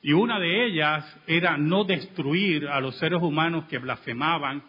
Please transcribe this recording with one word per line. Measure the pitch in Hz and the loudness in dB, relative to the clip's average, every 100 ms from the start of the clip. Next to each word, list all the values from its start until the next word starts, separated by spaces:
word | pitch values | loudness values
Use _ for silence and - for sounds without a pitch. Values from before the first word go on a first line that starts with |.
Y | 147 | 4
una | 156 233 220 | 2 4 0
de | 170 190 240 | 0 0 0
ellas | 165 151 151 143 - - | 2 0 0 -6 -18 0
era | 160 175 147 | 2 2 2
no | 151 190 | 2 2
destruir | 202 180 - - 139 170 202 151 143 | 2 -2 -4 -6 0 2 2 0 -2
a | 143 | -2
los | 131 127 | -4 -2
seres | 160 175 | -2 0
humanos | 170 151 165 165 160 | 0 0 0 -2 -6
que | 135 | -8
blasfemaban | 131 120 - 120 151 165 143 143 | -6 -8 -6 -4 -2 0 -2 -6